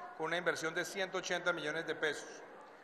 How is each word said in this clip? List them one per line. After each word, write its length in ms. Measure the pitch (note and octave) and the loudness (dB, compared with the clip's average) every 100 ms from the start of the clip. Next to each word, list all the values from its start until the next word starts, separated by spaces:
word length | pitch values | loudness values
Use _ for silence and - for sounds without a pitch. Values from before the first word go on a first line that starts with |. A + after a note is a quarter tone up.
| - - | -10 -4
con 100 | D#3+ | 0
una 100 | E3+ | 2
inversión 380 | E3+ D3+ D#3+ | 4 4 2
de 100 | E3+ | 0
ciento 340 | E3 G3 F#3+ F#3 | -2 0 0 0
ochenta 340 | - F3+ F3 | 0 2 4
millones 340 | E3+ D3 D#3+ D#3+ | 2 2 0 0
de 80 | |
pesos. 480 | D3+ D#3 C#3+ - - - - - - | 2 2 0 -6 -12 -14 -16 -16 -18